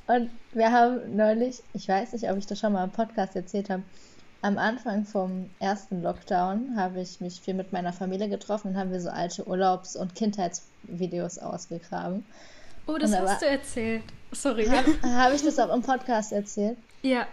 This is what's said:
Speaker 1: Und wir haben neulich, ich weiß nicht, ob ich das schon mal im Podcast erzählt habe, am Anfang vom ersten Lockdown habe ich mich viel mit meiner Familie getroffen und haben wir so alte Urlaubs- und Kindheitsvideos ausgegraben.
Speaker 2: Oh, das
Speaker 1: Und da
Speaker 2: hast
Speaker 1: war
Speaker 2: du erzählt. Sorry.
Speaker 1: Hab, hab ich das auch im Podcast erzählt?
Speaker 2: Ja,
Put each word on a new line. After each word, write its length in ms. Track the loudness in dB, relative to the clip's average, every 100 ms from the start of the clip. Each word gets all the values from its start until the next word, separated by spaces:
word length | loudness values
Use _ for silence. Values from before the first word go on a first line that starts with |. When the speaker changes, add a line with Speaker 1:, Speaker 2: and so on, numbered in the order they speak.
| 2
Speaker 1:
Und 220 | 2 2 -6 -6
wir 180 | 2 6
haben 440 | 8 6 4 -2 4
neulich, 480 | 4 4 2 -2 -10
ich 140 | -6 0
weiß 260 | 0 0
nicht, 160 | -4 -2
ob 80 | -2
ich 80 | -2
das 140 | -2
schon 140 | 2
mal 100 | 2
im 80 | 0
Podcast 440 | -2 -2 0 -2 -4
erzählt 340 | -4 -4 -2
habe, 140 | -4 -6 -14 -18 -20 -20 -4
am 140 | 0 2
Anfang 480 | 0 0 -2 -2 -2
vom 440 | -2 -2 -4 -8 -4
ersten 420 | -2 -2 -4 -4
Lockdown 720 | -2 -4 -2 0 2 0 -2 -2
habe 240 | -2 -2
ich 200 | -8 -8
mich 200 | -10 -8
viel 120 | -6
mit 180 | -4 -4
meiner 200 | -4 -4
Familie 340 | -4 -4 -2 -2
getroffen 420 | -4 -4 -4 -2
und 80 | -4
haben 140 | -2
wir 80 | -4
so 80 | -4
alte 380 | -4 -4 -6 -4
Urlaubs- 480 | 2 2 2 -4 -8
und 180 | -8 -2
Kindheitsvideos 1200 | -2 0 -2 -4 -14 -20 -12 -6 -4 -4 -6 -8
ausgegraben. 840 | -8 -8 -10 -12 -8 -6 -6 -6 -8 -16 -20 -18 -14 -10 -6
Speaker 2:
Oh, 100 | 0
das 140 | 2
Speaker 1:
Und 60 | 2
da 40 |
Speaker 2:
hast 200 | 2 2
Speaker 1:
war 60 | 0
Speaker 2:
du 60 |
erzählt. 500 | 0 -2 -4 -4 -4 -8 -16 -12
Sorry. 340 | -4 0 2 6
Speaker 1:
Hab, 200 | 6 6 4
hab 300 | 4 6 6
ich 100 | 6
das 140 | 4 2
auch 140 | 2
im 100 | 2
Podcast 480 | 2 0 0 0 0
erzählt? 440 | -4 -4 -2 -2 -2 -12 -4
Speaker 2:
Ja, 240 | 0 0 -2